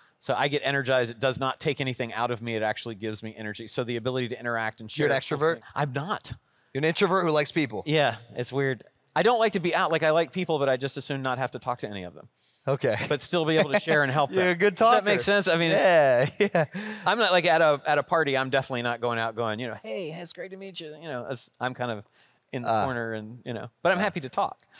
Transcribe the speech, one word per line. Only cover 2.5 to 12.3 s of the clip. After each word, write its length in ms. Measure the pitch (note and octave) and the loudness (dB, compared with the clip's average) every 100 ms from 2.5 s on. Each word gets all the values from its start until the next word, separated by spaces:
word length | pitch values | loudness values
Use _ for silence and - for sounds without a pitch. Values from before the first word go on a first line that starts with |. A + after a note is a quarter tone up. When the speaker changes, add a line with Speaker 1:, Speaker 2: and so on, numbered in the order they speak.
| A2 | -2
Speaker 1:
It 60 | |
actually 340 | G#2+ G#2+ A#2 G#2 | -2 -4 -8 -8
gives 260 | A2 G#2+ | -8 -8
me 120 | A2 A2 | -10 -12
energy. 320 | G#2+ G#2 A2+ | -12 -10 -6
So 160 | - | -4
the 120 | A#2 A#2 | -2 -2
ability 320 | A#2+ C3 B2 | -4 -4 -4
to 80 | A2+ | -6
interact 420 | A#2+ A2+ A2 - | -4 -4 -4 -8
and 100 | A2 | -14
share 160 | D3 D3 | -2 0
Speaker 2:
You're 80 | |
an 60 | C3+ | 0
extrovert? 400 | - D3 D#3+ D#3+ - | -2 -2 0 -2 -6
Speaker 1:
I'm 180 | - D3 | -4 -2
not. 400 | C3 E3 F#3 - - _ _ _ | -2 -4 -6 -6 -12 _ _ _
Speaker 2:
You're 60 | C3+ | -2
an 40 | |
introvert 400 | D#3 E3+ G3 F#3+ | 0 2 2 2
who 60 | F3 | 2
likes 220 | D3+ D3 | 2 2
people. 320 | E3+ C3+ G#2 A2+ | 0 -2 -4 -2
Speaker 1:
Yeah, 300 | D#3 C3+ A2+ - | 2 2 0 -10
it's 180 | F#2+ A#2+ | -6 -4
weird. 300 | C3+ C3+ A#2+ - _ _ | -2 -2 -4 -8 _ _
I 80 | D3+ | 2
don't 160 | G3 A#3+ | 4 4
like 140 | A3 | 2
to 80 | G3+ | 2
be 140 | E3 | 0
out. 160 | D#3+ E3+ | 0 2
Like, 100 | D#3+ | 2
I 80 | D#3 | 4
like 220 | D#3 D#3+ | 2 2
people, 260 | F#3 F3 D#3 | -2 -2 0
but 100 | C#3 | 2
I 80 | B2+ | 0
just 200 | C3+ - | -2 -4
as 80 | |
soon 180 | - C#3 | -4 -4
not 160 | C3 B2 | -2 -2
have 140 | B2+ | -4
to 60 | C3 | -6
talk 180 | B2+ B2 | -8 -6
to 100 | A2 | -6
any 140 | G2+ | -8
of 120 | F2+ | -10
them. 140 | D2+ - | -14 -20